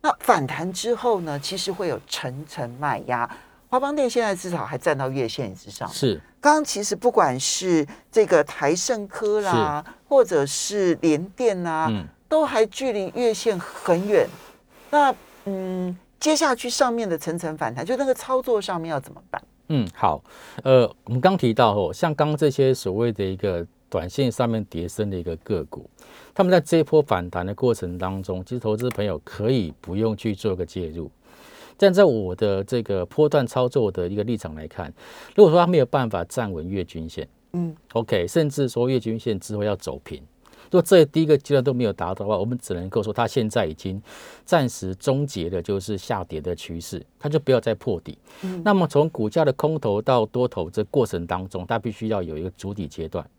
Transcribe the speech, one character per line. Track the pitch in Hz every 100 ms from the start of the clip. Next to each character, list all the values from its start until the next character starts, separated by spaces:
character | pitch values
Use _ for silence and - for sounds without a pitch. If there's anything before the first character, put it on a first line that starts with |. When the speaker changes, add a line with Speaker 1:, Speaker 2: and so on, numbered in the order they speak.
Speaker 1:
那 | 302 -
反 | - 202 135
弹 | 143 175
之 | 185 220
后 | 233 247 208
呢， | 165 143
其 | 139
实 | 190 185
会 | 185 185
有 | 113 -
层 | - 135 131 151
层 | - 123 123
卖 | 143 113 123
压。 | 123 117 - - _ _
华 | 262
邦 | 277
电 | 294 262
现 | 240
在 | 226
至 | 185 185
少 | 170
还 | 110 143
站 | - 139
到 | 135
月 | 135 117
线 | - 117
之 | 92 -
上。 | - 92
Speaker 2:
是。 | - 135 85 - _
Speaker 1:
刚 | 285
刚 | 302
其 | 294 -
实 | 208 202
不 | 247
管 | 233 151 127
是 | 139 - 185 170 143 - _
这 | -
个 | 208 170
台 | - - 143
胜 | 175 - 233 202
科 | - 214 214
啦， | 202 165 156 147
Speaker 2:
是。 | 151 - _
Speaker 1:
或 | 277
者 | 220 170 139
是 | - - 202 185 160
联 | 170 151 185
电 | - 254 190 175
啊， | 160 160
Speaker 2:
嗯。 | 107 73 _ _
Speaker 1:
都 | 311 302
还 | 247 220
距 | - 262
离 | 208 190
月 | - 240
线 | 220 - 190
很 | - - - 170 196
远。 | 196 120 - - - _ _ -
那， | 294 285 220 - -
嗯， | - 190 185 185 180 180 _ _
接 | 302
下 | 302 302
去 | 247 240
上 | - 254
面 | 233 214
的 | 160
层 | - 165
层 | 170 156
反 | 135
弹， | 127
就 | 165 254
那 |
个 | 269
操 | 254 - 262
作 | 262 220
上 | 196 180
面 | 165
要 | 147
怎 | -
么 | - _
办？ | - _ _ _
Speaker 2:
嗯， | 151 98
好。 | - 101 76 _ - - -
呃， | 135 131 117 -
我 | -
们 | 123
刚 | 160 190
提 | 123
到 | 113 117
哦， | 101 90
像 | - 170
刚 | 147 151 151
这 | 151
些 | 135 135
所 | 127 95
谓 | 95 117
的 | 107
一 | 95 95
个 | 104 87 85 _ _
短 | 98 85
线 | - 131
上 | - 120
面 | 110
跌 | 101 82 87
升 | - 104
的 | 95
一 |
个 | 85 82
个 | - 95 73
股， | - - _ - - -
他 | -
们 | 185
在 | 180
这 | 147 165
一 |
波 | 151 156
反 | 147 95 87
弹 | 87
的 | 92
过 | 104 123
程 | 113 90 87
当 | 92 95
中， | 95 92
其 | 92
实 | 123
投 | 113 107
资 | 123
朋 | -
友 | 104 78
可 | - - 107
以 | 131 87 69
不 | -
用 | 92 113 104
去 | 113
做 | 98 110 92
个 |
介 | 92 - 85
入。 | 80 73 _ _ - - - - _
但 | 196
在 | 180
我 | 196 113 95
的 | 90 104 98
这 | 101 123
个 | 110 98 90
波 | - 151
段 | 147 120
操 | - 123
作 | 135 107
的 | 90 87
一 | 101
个 |
立 | 104 113
场 | 82
来 | 78 78
看， | - 90 - - - -
如 | -
果 | 196
说 | 165
它 | 170
没 | 175
有 | 127
办 | 147 120
法 | 101
站 | 85 - 110
稳 | 87 82
月 | 98
均 | 87 85 80
线， | - - _ _
Speaker 1:
嗯。 | 175 170 156 _
Speaker 2:
OK， | 113 117 104 87
甚 | 170 151
至 | 139 135
说 | 120 123
月 | 131
均 | 113 110
线 | 117 101
之 | -
后 | 107
要 | 104 98
走 | - 69
平， | - 73 - _ _ - -
如 |
果 | 185
这 | 170 190
第 | 147 160
一 | 160
个 | 147
阶 | -
段 | 143
都 | 131
没 | 123
有 | 117
达 | 98 87
到 |
的 | 95
话， | 101 104
我 | 104
们 | 123
只 | -
能 | 90 90
够 | 113
说 | 107
它 | 104 117
现 | - 107
在 | 117 90
已 |
经 | 78 98 95 - - - - -
暂 | 170 127
时 | - 95
终 | 95 - 135 143
结 | 101 85
的 | 92
就 | 85 98
是 | 95 101
下 | - 107
跌 | 90 78
的 | 76 85
趋 | - 82
势， | - 92 - _
它 | 147
就 | 151
不 | 143
要 | 127
再 | 113
破 | 107 - 90
底。 | - - _ -
Speaker 1:
嗯。 | 185 185
Speaker 2:
那 | 180
么 | 196 165
从 | 143 160
股 | - 107
价 | 165
的 | 147
空 | 131 151 156
头 | 117 101
到 | 110 131
多 | 110 123 123
头 | - 82
这 | 98
过 | 104 147 113
程 | 90 85
当 | 90 92
中， | 92 90
它 | 113
必 | 117
须 | 107 110
要 | 107
有 | 87 76
一 |
个 | 90
筑 | - 95
底 | 98 78
阶 | - 80
段。 | 90 73